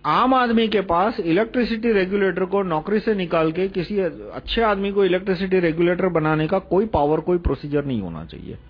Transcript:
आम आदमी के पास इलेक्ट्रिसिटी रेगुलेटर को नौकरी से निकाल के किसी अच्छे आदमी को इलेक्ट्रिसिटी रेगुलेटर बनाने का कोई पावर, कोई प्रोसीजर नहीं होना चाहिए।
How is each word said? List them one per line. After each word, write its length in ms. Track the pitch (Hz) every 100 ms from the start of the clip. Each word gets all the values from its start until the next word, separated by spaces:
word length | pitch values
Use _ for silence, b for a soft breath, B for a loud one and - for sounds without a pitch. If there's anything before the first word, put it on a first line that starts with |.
| 147
आम 280 | 165 247
आदमी 340 | 262 240 226 220
के 140 | 214
पास 380 | 185 170 208 214
इलेक्ट्रिसिटी 720 | 170 170 226 254 208 220 233
रेगुलेटर 540 | 208 185 202 196 180 185
को 180 | 196
नौकरी 360 | 190 156 170 208
से 160 | 233 202
निकाल 360 | 175 165 160
के 160 | 165 190
किसी 320 | 190 160 202
अच्छे 600 | 180 147 104 95 - -
आदमी 300 | 226 196 196
को 140 | 202 190
इलेक्ट्रिसिटी 540 | 180 196 175 190 185
रेगुलेटर 480 | 170 160 175 180 185
बनाने 400 | 165 156 156 156
का 120 | 190
कोई 260 | - 180 220
पावर, 340 | 165 143 156
कोई 180 | 156 180
प्रोसीजर 480 | 175 135 147 143 143
नहीं 160 | 120
होना 240 | 92 80 82
चाहिए। 320 | 71 - -